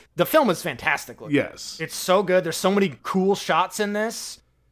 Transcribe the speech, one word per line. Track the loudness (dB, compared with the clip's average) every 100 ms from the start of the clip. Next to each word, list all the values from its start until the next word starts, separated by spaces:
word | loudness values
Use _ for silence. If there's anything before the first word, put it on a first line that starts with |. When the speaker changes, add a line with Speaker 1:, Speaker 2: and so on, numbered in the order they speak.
| -10 -2
Speaker 1:
The | 2
film | 4 4
is | 2
fantastic | -4 -4 -2 -2 -4 -14
looking. | 0 0
Speaker 2:
Yes. | 0 -6 -14 -10
Speaker 1:
It's | -10 -6
so | 2 2
good. | 4 2
There's | 2 0
so | 2
many | 2 2 -2
cool | -2 2 2 2
shots | 0 0 0 -2
in | -4
this. | -2 -4 -6 -12 -16 _ _ _